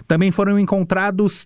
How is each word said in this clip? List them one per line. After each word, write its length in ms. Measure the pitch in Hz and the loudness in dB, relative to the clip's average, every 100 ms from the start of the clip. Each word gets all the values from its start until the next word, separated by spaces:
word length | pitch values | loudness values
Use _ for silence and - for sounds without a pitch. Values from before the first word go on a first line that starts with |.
| - | -2
Também 240 | 160 190 | 0 2
foram 260 | 175 202 202 | 2 0 2
encontrados 880 | 196 196 170 190 202 190 208 - | 0 0 0 -2 -2 0 0 -2